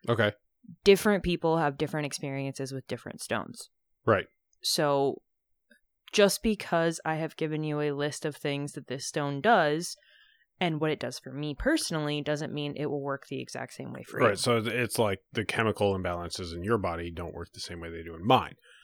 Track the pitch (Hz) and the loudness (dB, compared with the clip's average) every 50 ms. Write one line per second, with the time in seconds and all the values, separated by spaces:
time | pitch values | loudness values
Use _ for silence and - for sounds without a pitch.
0 | - - 117 107 107 104 - - _ _ _ _ - - - - _ 202 196 185 | -2 0 2 4 4 2 0 -2 _ _ _ _ -20 -20 -20 4 _ 8 8 8
1 | - 214 208 185 - 175 175 160 - 165 160 165 156 147 135 139 160 143 - 156 | 6 4 2 2 2 0 -2 0 2 2 2 2 2 0 0 -2 -4 -4 -2 -4
2 | 147 139 - - - 143 135 135 139 139 135 - 135 131 135 131 - - 123 - | -4 -4 -6 -6 -6 -6 -4 -4 -4 -6 -6 -6 -6 -6 -6 -10 -8 -8 -8 -8
3 | - - - - - - 120 110 - - - - - - _ _ _ _ _ _ | -8 -12 -14 -12 -8 -4 -4 -4 -4 -6 -10 -14 -18 -18 _ _ _ _ _ _
4 | _ - 110 92 - - _ _ _ _ _ _ - - - - 156 147 143 139 | _ 4 4 4 2 -2 _ _ _ _ _ _ -2 0 0 2 2 2 4 4
5 | 139 139 - - - _ _ _ _ _ _ _ _ _ _ _ _ _ _ _ | 2 2 0 -2 -8 _ _ _ _ _ _ _ _ _ _ _ _ _ _ _
6 | _ - - - 202 202 - - - 226 214 202 - - - 170 165 165 160 - | _ -2 4 6 6 6 6 2 0 0 0 0 -2 0 2 2 2 2 0 0
7 | - 160 160 156 160 156 - - - 156 156 151 156 156 147 147 147 147 143 139 | -2 -2 -2 -2 -2 -4 -4 -4 -4 -2 -2 -2 -2 -2 -2 0 0 0 0 0
8 | 143 147 143 - - 160 143 - - 151 143 143 143 143 - 147 135 - - - | -2 -2 -2 -4 -4 -6 -6 -4 -4 -2 -2 -2 -4 -6 -8 -10 -8 -8 -8 -6
9 | - - - 160 147 143 143 139 143 220 233 202 160 147 147 160 175 - - - | -6 -6 -4 -2 -2 -2 -2 0 4 6 6 6 6 4 2 0 -2 -4 -8 -12
10 | _ _ _ _ _ _ _ _ _ _ _ _ 185 175 160 147 156 156 151 - | _ _ _ _ _ _ _ _ _ _ _ _ -2 -2 0 0 0 0 0 -2
11 | - 123 135 - - 131 131 139 147 151 143 - - 269 320 302 - - 175 156 | -4 -6 -6 -8 -12 -10 -8 -6 -6 -6 -6 -2 0 2 2 2 0 -2 -2 -2
12 | 151 147 147 147 143 - 151 147 156 - - 147 147 147 143 - 151 147 139 143 | -2 -2 -2 -2 -2 -2 -2 -2 -4 -6 -6 -6 -6 -6 -6 -6 -4 -4 -4 -4
13 | 139 139 135 139 - - 139 131 123 - - 127 127 123 - - 135 120 123 - | -4 -4 -6 -6 -8 -8 -8 -8 -8 -8 -10 -10 -10 -10 -10 -12 -12 -12 -12 -12
14 | - - - - 131 113 101 92 - 123 120 117 107 117 110 123 123 110 - - | -14 -10 0 4 4 4 4 4 2 2 2 2 2 0 0 0 -2 0 2 2
15 | 113 104 98 - _ _ - - 104 - - - 113 110 101 - 104 101 98 95 | 2 2 2 -2 _ _ -4 -4 -2 0 0 2 2 2 2 4 2 2 2 2
16 | 92 90 87 87 87 82 - - 92 82 82 85 87 104 117 107 95 90 85 85 | 0 -2 -2 -4 -4 -6 -6 -6 -6 -8 -8 -6 0 0 2 2 2 0 -2 -4
17 | 85 87 85 87 87 80 - - 85 - - - - - 87 85 82 82 85 85 | -6 -6 -6 -8 -8 -8 -8 -10 -12 -12 -12 -12 -12 -10 -10 -10 -10 -10 -10 -10
18 | 82 82 82 82 87 113 127 117 90 - - - _ - - - | -10 -10 -10 -4 4 4 6 6 4 0 -6 -14 _ -20 -20 -20